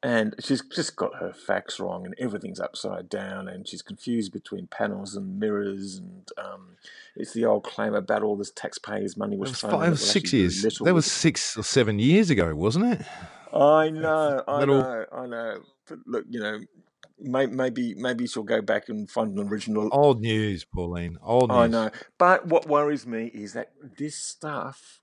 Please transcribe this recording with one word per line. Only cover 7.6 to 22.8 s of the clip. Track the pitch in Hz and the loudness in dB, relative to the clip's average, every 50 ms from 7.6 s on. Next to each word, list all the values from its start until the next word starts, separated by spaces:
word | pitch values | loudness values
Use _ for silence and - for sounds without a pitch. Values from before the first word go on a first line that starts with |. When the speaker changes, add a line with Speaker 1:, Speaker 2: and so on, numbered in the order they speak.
| - | 0
Speaker 1:
claim | - - - 107 110 107 | -6 -6 -4 -2 0 0
about | 104 92 - 110 107 104 | -2 -2 0 -2 0 0
all | 107 104 | 0 -2
this | 101 101 - _ | -2 -4 -8 _
taxpayers' | - - - - - - - 104 104 101 - - | -10 -10 -10 -10 -10 -10 -8 -6 -6 -6 -6 -6
money | 104 104 104 104 | -6 -6 -4 -4
was | 98 98 - | -4 -4 -4
Speaker 2:
That | |
was | 127 - | -4 -6
Speaker 1:
thrown | - 107 185 151 | -4 -2 0 2
in | |
Speaker 2:
five, | 160 175 | 2 2
Speaker 1:
that | 165 139 | 2 2
will | - - - | 2 2 2
Speaker 2:
six | |
Speaker 1:
actually | 202 - - - | 2 2 4 4
do | 127 95 90 85 | 4 4 4 4
Speaker 2:
years. | |
Speaker 1:
little | 92 101 110 - - 131 | 2 0 0 0 2 2
Speaker 2:
That | 160 185 | 4 4
was | 170 151 | 6 4
Speaker 1:
with | - | 2
it. | - | 0
Speaker 2:
six | - - 143 - - - - - | 2 2 2 2 2 -4 -6 -6
or | - 104 | -6 -6
seven | - - 135 123 107 107 101 | 2 4 4 4 4 4 2
years | 110 131 165 202 220 180 | 4 6 6 6 6 6
ago, | 151 101 87 82 78 | 4 4 4 2 2
wasn't | 76 85 104 113 165 208 | 2 0 2 2 4 2
it? | 247 233 - - - - - - - - - - - - | 2 2 0 -4 -10 -14 -16 -16 -18 -18 -20 -18 -4 2
Speaker 1:
I | - 139 147 151 156 156 156 | 4 6 8 8 6 4 2
know, | 156 156 156 160 156 156 156 147 143 131 - | 0 -2 -2 0 2 2 2 2 0 0 -2
I | - 139 143 | -2 0 2
Speaker 2:
That | 143 139 | 4 6
all | 139 135 131 | 6 4 4
Speaker 1:
know, | 131 123 113 104 - - | 2 -2 -6 -6 -8 -10
I | - 127 | -12 -12
know. | 123 120 117 117 113 104 110 - _ _ _ _ _ | -10 -8 -8 -6 -6 -8 -10 -12 _ _ _ _ _
But | 160 - - | -18 -16 -12
look, | - 117 139 135 - | -6 -6 -6 -6 -6
you | 120 120 | -8 -6
know, | 107 104 107 107 117 - _ _ _ _ _ _ - _ _ _ | -4 -4 -6 -6 -10 -16 _ _ _ _ _ _ -20 _ _ _
may-, | - 127 123 131 139 | -8 -4 0 0 0
maybe, | 123 101 131 131 131 120 120 123 117 98 | 0 0 -2 -2 -2 0 -2 -4 -4 -4
maybe | - 120 123 123 113 123 117 | -4 -4 -4 -2 -2 -4 -4
she'll | - 120 107 | -4 -6 -4
go | 101 117 107 104 | 0 0 -2 0
back | 98 107 107 - - | 0 -2 -2 -2 -4
and | 110 107 104 98 | -8 -8 -8 -6
find | - 120 113 107 98 | -4 -4 -2 -2 -2
an | 101 101 101 | -4 -4 -4
original. | 107 107 101 - 107 107 107 107 | -4 -4 -4 -2 -2 0 0 2
Speaker 2:
Old | - 139 147 147 135 117 | 4 6 6 6 6 4
news, | 107 117 110 110 107 107 98 87 - | 2 0 2 2 2 0 -2 -4 -6
Pauline, | _ - - 90 87 87 87 87 87 82 - - | _ -6 -6 -4 -4 -4 -4 -4 -6 -8 -10 -4
old | - 113 123 127 117 | 2 4 4 4 6
Speaker 1:
I | 127 123 117 | 6 6 6
Speaker 2:
news. | 117 | 6
Speaker 1:
know. | 113 113 110 107 - - - - _ _ | 4 2 0 -2 -4 -8 -18 -20 _ _
But | 180 175 185 - - | 6 6 6 6 4
what | 175 160 160 - 156 | 4 4 4 4 4
worries | 147 143 | 2 4